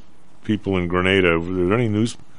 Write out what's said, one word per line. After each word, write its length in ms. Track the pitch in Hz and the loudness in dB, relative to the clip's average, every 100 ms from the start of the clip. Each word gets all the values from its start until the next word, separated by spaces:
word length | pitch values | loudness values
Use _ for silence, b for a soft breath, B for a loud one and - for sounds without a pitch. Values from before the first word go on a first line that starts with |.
| - - - - | -10 -14 -16 -10
people 340 | - 101 98 95 | -4 -2 0 -2
in 100 | 85 | 0
Grenada, 500 | 90 92 98 90 82 | 2 4 4 4 2
were 280 | 85 92 90 | 0 -2 2
there 80 | |
any 140 | 113 113 | 2 2
news? 280 | 104 120 - b | 0 0 -4 b